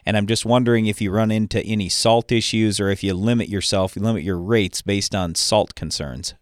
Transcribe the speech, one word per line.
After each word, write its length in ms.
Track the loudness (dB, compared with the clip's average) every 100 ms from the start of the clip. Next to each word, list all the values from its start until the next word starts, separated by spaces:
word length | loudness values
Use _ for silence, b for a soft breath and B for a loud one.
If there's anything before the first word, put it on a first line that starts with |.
| -2
and 100 | 0
I'm 120 | 2
just 180 | 0 2
wondering 400 | 2 4 2 2
if 160 | 0
you 100 | 0
run 200 | 2 2
into 280 | 2 0 -2 -2
any 240 | -2 -2
salt 420 | 0 2 2 2
issues 480 | 0 0 2 2 2
or 100 | 0
if 140 | 0
you 100 | -2
limit 360 | 0 2 2 0
yourself, 460 | -2 0 0 0 -2
you 60 |
limit 220 | -2 -2
your 140 | -2 -4
rates 440 | 0 2 2 -4
based 340 | -2 -2 -2 -2
on 200 | -2 -2
salt 400 | 0 2 0 -4
concerns. 600 | -8 -8 -8 -8 -12 -14